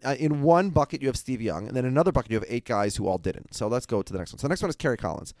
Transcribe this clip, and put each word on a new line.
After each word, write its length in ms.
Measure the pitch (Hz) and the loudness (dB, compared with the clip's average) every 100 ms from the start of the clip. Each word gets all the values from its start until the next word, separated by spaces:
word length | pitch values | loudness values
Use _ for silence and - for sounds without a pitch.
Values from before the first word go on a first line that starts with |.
uh, 120 | 131 131 | -2 0
in 240 | 151 147 | 2 4
one 300 | 151 170 196 | 6 6 6
bucket, 300 | 151 143 143 | 2 0 0
you 40 | 135 | -2
have 80 | 117 | -2
Steve 220 | - 120 | -4 -4
Young, 280 | 110 82 110 | -2 -4 -4
and 100 | 131 | -2
then 80 | 127 | 2
another 260 | 135 175 | 4 4
bucket, 200 | 135 113 | 2 0
you 60 | 110 | -2
have 80 | 95 | -2
eight 160 | 117 - | -6 -2
guys 300 | 104 104 - | 0 2 0
who 120 | 92 | 0
all 120 | 92 | 0
didn't. 340 | 87 - - | -2 -6 -10
So 140 | - 107 | -4 -2
let's 180 | 123 - | -2 0
go 160 | 107 | -2
to 100 | - | -2
the 60 | 95 | -6
next 160 | 87 | -8
one. 60 | - | -4
So 80 | 139 | -2
the 20 | |
next 140 | 185 | 0
one 60 | 185 | -2
is 60 | - | 0
Kerry 220 | 143 113 | 0 0
Collins. 380 | 92 76 - - | -2 -6 -10 -18